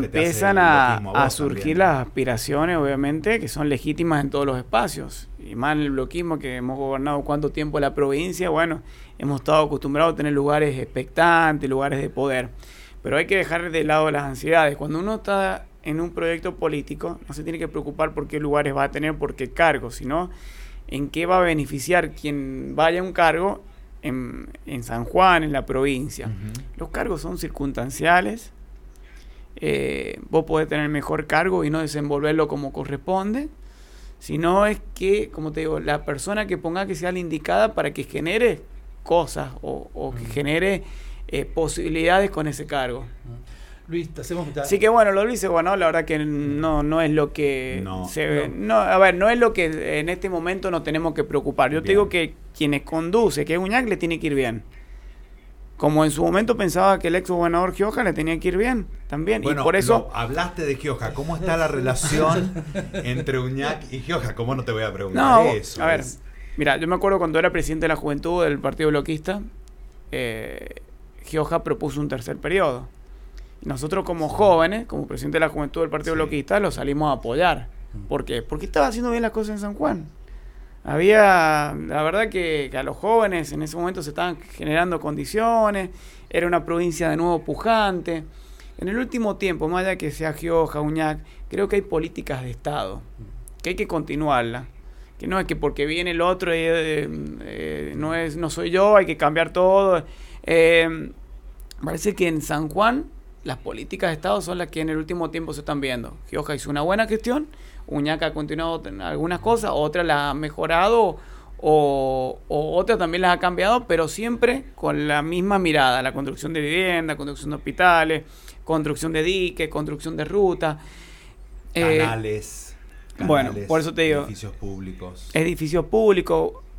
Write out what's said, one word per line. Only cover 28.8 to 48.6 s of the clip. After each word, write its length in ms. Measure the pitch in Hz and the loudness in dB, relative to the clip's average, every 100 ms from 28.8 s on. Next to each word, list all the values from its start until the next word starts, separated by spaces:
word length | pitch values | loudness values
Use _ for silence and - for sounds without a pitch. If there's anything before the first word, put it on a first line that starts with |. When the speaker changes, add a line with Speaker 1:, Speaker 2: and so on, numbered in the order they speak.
| - - - - - - - - | -20 -20 -20 -20 -20 -20 -18 -6
Speaker 2:
Eh, 600 | 151 - - 67 - - - | -2 -2 -2 -4 -6 -10 -2
vos 160 | 160 156 | -2 2
podés 220 | 156 156 | 0 0
tener 180 | 151 151 | -2 -2
el 60 | |
mejor 360 | 147 139 156 151 | -2 -2 -4 0
cargo 360 | 156 180 185 | 0 2 0
y 60 | 151 | 0
no 100 | 160 | -2
desenvolverlo 680 | 151 147 147 143 151 160 147 | -2 -4 -2 0 2 2 0
como 240 | 143 139 | -2 -6
corresponde, 800 | 156 131 139 185 190 202 247 302 - - - - - - - | -8 -6 -6 -2 -2 -2 -4 -6 -12 -20 -20 -20 -20 -20 -16
sino 460 | - 151 170 196 208 | -6 0 2 4 4
es 160 | 208 - - | 2 -6 -2
que, 340 | 190 208 - | 2 2 0
como 220 | - 156 | -6 -6
te 100 | 156 | -4
digo, 180 | 156 156 | -2 -2
la 260 | 156 147 151 | -2 -2 -2
persona 420 | 135 190 208 202 | -6 -4 -2 -2
que 100 | 160 | -4
ponga 280 | 160 180 190 | -2 -4 -4
que 80 | 160 | -4
sea 160 | 180 | -4
la 80 | 180 | -4
indicada 540 | 170 156 151 185 214 | -4 -4 0 4 4
para 180 | 175 151 | 2 -2
que 100 | 147 | -4
genere 580 | 135 165 160 220 240 151 - - - - | -6 -4 -2 2 2 2 -6 -18 -18 -14
cosas 480 | - 170 151 156 135 131 | 0 2 2 -4 -8 -8
o, 280 | 143 143 - | -8 -8 -10
o 180 | 160 135 120 | -8 -8 -6
que 80 | |
Speaker 3:
Ujú. 80 | 113 | -6
Speaker 2:
genere, 500 | 113 143 160 190 190 - - - - - | -4 0 0 2 0 -4 -12 -12 -12 -8
eh, 180 | 147 139 | -6 -4
posibilidades 840 | 165 151 170 165 160 165 190 196 | -2 -2 -2 -4 0 4 4 4
con 160 | 175 151 | 0 -4
ese 180 | 135 147 | -4 -4
cargo. 340 | 143 127 123 | -2 -2 -6
Speaker 3:
Ujú. 80 | 120 - 120 117 - - - - - | -10 -14 -14 -16 -16 -18 -20 -20 -8
Luis, 220 | 170 165 | -6 -6
te 80 | - | -10
hacemos 260 | 120 175 156 | -8 -6 -6
ya 80 | 147 | -6
Speaker 2:
Así 180 | 139 196 | 0 4
que 80 | 214 | 6
bueno, 240 | 233 208 | 8 6
lo 140 | 196 220 | 4 2
Luis, 200 | 226 190 | 0 2
bueno, 260 | 165 175 196 | 2 4 4
la 120 | 165 | 4
verdad 180 | 165 156 | 2 0
que 120 | 156 | 0
no, 600 | 151 147 143 147 160 151 | 0 -2 -2 0 0 2
no 200 | 147 160 | 2 2
es 100 | 156 | 4
lo 220 | 156 147 | 4 2
que 480 | 147 143 135 131 131 | 0 0 0 -4 -6
Speaker 1:
No. 240 | 190 185 185 | -6 -6 -6
Speaker 2:
se 180 | 156 151 | -2 0
ve. 220 | 147 147 | 0 -2
Speaker 3:
No. 200 | - | -4